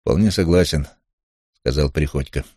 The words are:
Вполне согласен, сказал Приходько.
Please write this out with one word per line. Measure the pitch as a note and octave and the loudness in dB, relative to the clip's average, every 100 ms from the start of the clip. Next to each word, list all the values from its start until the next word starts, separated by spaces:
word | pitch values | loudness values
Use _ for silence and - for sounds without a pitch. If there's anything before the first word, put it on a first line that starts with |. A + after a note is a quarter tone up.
Вполне | - D2 G#2+ | -2 0 0
согласен, | F#2+ E2+ F2 E2+ D2+ C#2+ _ _ _ _ _ _ | 0 2 4 2 0 -6 _ _ _ _ _ _
сказал | _ C2 C2 D2 | _ -4 -2 -2
Приходько. | D2 D2 C#2+ C2+ - - | 0 -4 -4 -6 -8 -8